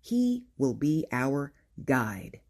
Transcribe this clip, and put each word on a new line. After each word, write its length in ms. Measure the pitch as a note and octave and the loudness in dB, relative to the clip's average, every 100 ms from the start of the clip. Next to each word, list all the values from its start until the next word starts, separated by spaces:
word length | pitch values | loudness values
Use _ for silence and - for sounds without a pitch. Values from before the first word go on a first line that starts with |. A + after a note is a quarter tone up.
He 440 | - A#3+ B3 B3 - - | 0 2 2 0 -6 -2
will 160 | C3+ | -2
be 320 | A2+ D3 D#3 D#3 | 2 2 2 0
our 400 | B2 C3 C#3+ C#3+ _ _ - | 0 0 0 -4 _ _ -14
guide 560 | A2+ C3 A2 G2 F2+ - _ | 0 2 2 -6 -10 -18 _